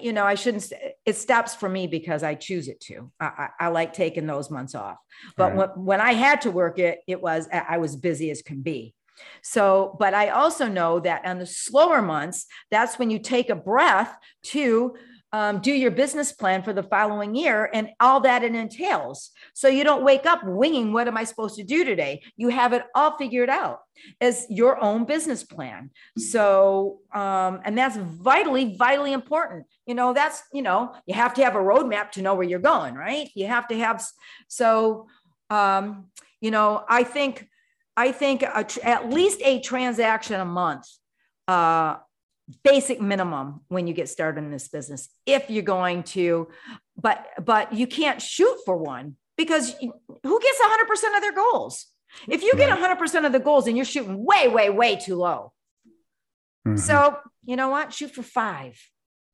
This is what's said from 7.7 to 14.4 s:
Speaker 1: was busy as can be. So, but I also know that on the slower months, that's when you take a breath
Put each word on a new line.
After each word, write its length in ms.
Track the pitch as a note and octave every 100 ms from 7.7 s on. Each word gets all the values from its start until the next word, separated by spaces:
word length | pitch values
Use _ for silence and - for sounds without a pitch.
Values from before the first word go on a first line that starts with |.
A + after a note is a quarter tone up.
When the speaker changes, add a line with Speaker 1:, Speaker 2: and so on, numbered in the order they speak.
| E3+
Speaker 1:
was 160 | D#3+
busy 380 | C#3 F3 D3 D#3+
as 100 | D3
can 200 | - C#3
be. 320 | C#3 C#3 A#2 _ _ _ - -
So, 540 | - A#3 G3+ F#3+ F#3+ -
but 120 | G3+
I 180 | G3 G#3
also 360 | A#3+ D#4 D#4+ A#3+
know 320 | F#3 E3+ E3+
that 260 | E3+ D#3+
on 140 | F#3 F3+
the 80 | F3+
slower 560 | - - B3 E4+ D4
months, 440 | G3 D3+ D#3 F3+ - - -
that's 260 | G#3+ A#3+ -
when 120 | A#3
you 100 | A3
take 280 | A3 B3 B3
a 60 |
breath 580 | F#3 F3+ A#3+ E4+ G3 A#3 - - _